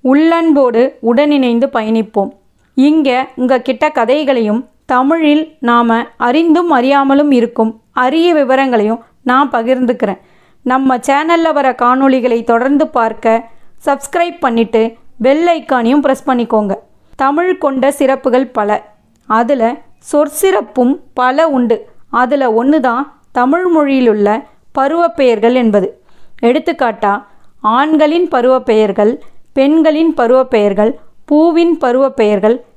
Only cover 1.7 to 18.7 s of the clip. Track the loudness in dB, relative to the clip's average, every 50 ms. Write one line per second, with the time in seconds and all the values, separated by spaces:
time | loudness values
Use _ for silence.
1.7 | -2 -4 -2 0 -2 -2 -2 -2 -4 -4 -4 -4 -8 _ _ _ _ _ _ _
2.7 | _ 2 2 4 2 2 2 0 0 -2 -4 -6 -6 -4 -2 0 0 0 0 -4
3.7 | -4 -2 -2 -2 0 -2 0 0 0 0 0 0 0 0 0 -2 -2 -4 -6 _
4.7 | _ _ _ -2 -2 0 2 0 0 2 2 2 2 0 -2 -4 -10 _ -2 0
5.7 | 2 2 2 2 0 -2 -4 -8 -8 _ -2 0 0 2 2 2 2 2 2 2
6.7 | 0 0 2 2 2 2 2 2 2 2 2 2 2 2 0 0 -2 -2 -2 -2
7.7 | -4 -10 _ _ _ -2 -2 0 0 0 2 2 2 2 2 0 0 0 0 0
8.7 | 0 0 0 -2 -4 -6 -8 _ _ _ _ 0 0 0 0 0 -2 -4 -2 -2
9.7 | -2 0 0 -2 -2 -2 -2 -4 -4 -8 _ _ _ _ _ _ _ _ _ -2
10.7 | 0 0 0 0 -2 -2 0 -2 0 0 0 0 0 0 0 0 0 0 0 -2
11.7 | -2 0 0 0 2 2 2 2 2 2 0 0 -2 -2 0 0 0 0 2 2
12.7 | 2 0 0 0 0 -2 -2 -2 -4 -2 0 0 0 0 -2 -8 -20 -20 -20 -20
13.7 | -20 -8 -4 -4 -4 -4 -4 -6 -4 -4 -4 -4 -4 -4 -4 -2 0 0 -2 0
14.7 | 0 -2 -2 -2 -4 -12 -20 -20 -12 -2 0 0 2 2 0 0 -2 -2 -2 -2
15.7 | -2 0 0 2 0 2 2 0 -2 -2 -2 -4 -2 -2 -2 -2 -2 -2 -2 -2
16.7 | -6 -8 -10 _ _ _ _ _ -8 -4 -2 -2 0 0 0 -2 -2 -2 -2 -4
17.7 | -2 0 -2 -2 0 0 0 0 0 0 -2 0 0 0 -2 -2 -4 -4 -2 -2